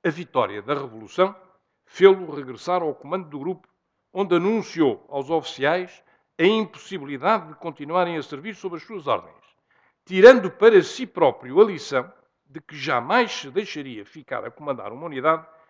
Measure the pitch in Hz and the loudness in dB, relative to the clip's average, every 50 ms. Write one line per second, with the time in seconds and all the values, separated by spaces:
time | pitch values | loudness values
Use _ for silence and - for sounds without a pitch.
0 | - 175 147 170 170 _ _ 135 113 95 101 104 101 120 147 143 139 123 110 110 | -4 -4 -6 -6 -14 _ _ -4 -4 -4 -6 -12 -8 -8 -8 -8 -8 -12 -16 -20
1 | 110 101 - - 185 196 202 - - _ _ _ _ _ _ _ _ _ _ - | -20 -12 -2 -2 -2 -2 -2 -12 -20 _ _ _ _ _ _ _ _ _ _ 6
2 | 185 196 196 190 180 156 143 143 135 127 123 107 - 175 180 180 170 151 135 - | 6 6 6 6 -2 -10 -12 -12 -12 -14 -16 -12 -6 -4 -4 -2 -2 -4 -6 -8
3 | 135 143 170 190 180 151 147 143 135 175 185 185 _ _ _ _ _ _ _ _ | -10 -10 -10 -10 -10 -12 -14 -10 -8 -8 -10 -10 _ _ _ _ _ _ _ _
4 | _ _ _ 185 196 175 175 170 175 202 226 220 - - - 165 156 131 107 - | _ _ _ -6 -2 0 0 0 2 0 0 -2 -4 -6 -2 0 0 0 0 -2
5 | _ _ 147 139 135 139 165 160 135 - - - 135 147 165 185 180 180 - _ | _ _ -10 -10 -6 -4 -4 -4 -4 -6 -8 -2 -2 -2 -2 -2 -6 -10 -18 _
6 | _ _ _ _ _ _ _ - 160 190 220 220 214 - - - - - 190 170 | _ _ _ _ _ _ _ 2 2 2 2 2 -2 -6 -10 -20 -16 -14 -12 -12
7 | 139 143 143 127 135 190 226 202 165 156 156 _ - 170 143 139 147 143 170 185 | -10 -10 -12 -4 0 0 0 0 -2 -10 -20 _ -14 -14 -12 -12 -12 -4 -2 -2
8 | 180 175 170 156 139 - 151 135 156 220 202 - - 185 170 160 - - 226 190 | -2 -2 -4 -8 -8 -10 -14 -14 -14 -16 -16 -12 -12 -12 -12 -12 -14 -14 -16 -10
9 | 143 139 113 90 85 - - _ _ _ _ _ _ _ _ _ _ _ _ _ | -4 -4 -4 -4 -4 -14 -20 _ _ _ _ _ _ _ _ _ _ _ _ _
10 | _ - 185 185 196 247 262 240 190 185 - - 202 233 220 185 160 - - - | _ -6 4 10 10 10 10 10 2 -6 -2 4 4 6 6 6 4 4 -10 -12
11 | 254 - _ 175 165 135 - - - 123 135 180 220 214 185 147 - - 143 127 | -12 -12 _ 2 2 2 2 -2 -14 0 6 6 6 6 4 -10 -10 -4 -4 -4
12 | 123 - _ _ _ _ _ _ _ _ 135 160 _ - 147 147 135 160 139 123 | -4 -4 _ _ _ _ _ _ _ _ _ -20 _ -18 -16 -10 -4 -2 -2 -2
13 | 117 143 202 247 240 214 - - - 139 127 196 214 - - 156 139 135 120 107 | 0 0 0 0 0 0 -6 -12 -14 -8 -8 -8 -8 -6 -12 -12 -12 -12 -14 -16
14 | 101 _ _ 156 - _ 131 - 104 120 - - 151 143 135 113 98 104 110 135 | -16 _ _ -20 -14 _ -10 -10 -10 -12 -16 -12 -8 -8 -8 -8 -10 -14 -14 -14
15 | 160 170 147 131 127 156 160 165 165 - _ _ _ | -14 -10 -10 0 0 0 0 0 -4 -18 _ _ _